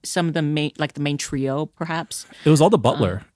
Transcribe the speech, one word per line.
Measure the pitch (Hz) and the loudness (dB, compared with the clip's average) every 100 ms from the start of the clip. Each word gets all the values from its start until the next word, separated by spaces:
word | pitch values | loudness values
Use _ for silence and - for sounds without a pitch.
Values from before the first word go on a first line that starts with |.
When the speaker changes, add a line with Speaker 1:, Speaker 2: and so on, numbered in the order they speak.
Speaker 1:
some | - 185 170 | -6 -2 0
of | |
the | 160 | 0
main, | 147 151 147 - | 0 0 -2 -2
like, | 151 | -6
the | - | -4
main | 143 143 | -4 -4
trio, | - 143 135 139 156 | -4 -4 -2 -4 -6
perhaps. | - 160 165 - - - - | -8 -6 -6 -6 -10 -12 -2
Speaker 2:
It | 151 | 4
was | 151 | 6
all | 165 | 6
the | 208 | 4
butler. | 113 - 101 95 | 2 0 0 -2
Speaker 1:
Um, | - | -6